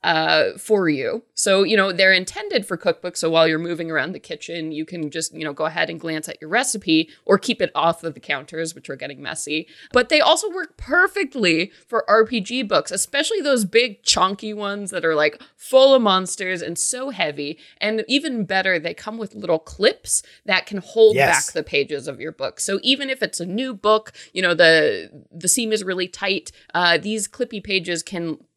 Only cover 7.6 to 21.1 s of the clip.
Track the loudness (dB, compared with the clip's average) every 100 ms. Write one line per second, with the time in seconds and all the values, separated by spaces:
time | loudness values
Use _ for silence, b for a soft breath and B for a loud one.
7.6 | -2 0 0 0 -6 -12 -6 -6 -6 -8
8.6 | -8 -8 -12 -12 -12 -12 -10 -10 -6 -6
9.6 | -6 B B 0 2 4 4 2 0 -8
10.6 | -10 _ -2 2 2 0 -6 0 0 2
11.6 | -2 b b -4 2 4 4 0 -4 -6
12.6 | 0 -2 -2 -6 -4 -2 -2 -2 0 0
13.6 | 2 2 2 -2 -2 2 2 0 -8 -6
14.6 | -6 -6 -6 -2 0 2 2 0 B _
15.6 | 2 6 8 6 6 2 0 -6 -6 -6
16.6 | -6 -4 -4 -4 -8 -4 -4 -4 -8 -10
17.6 | b b -4 -4 0 -2 0 -6 -2 0
18.6 | 0 0 -2 -10 -12 -10 -12 -10 -2 -2
19.6 | -2 0 0 0 -6 -6 -6 b -2 -2
20.6 | -2 -10 -6 6 8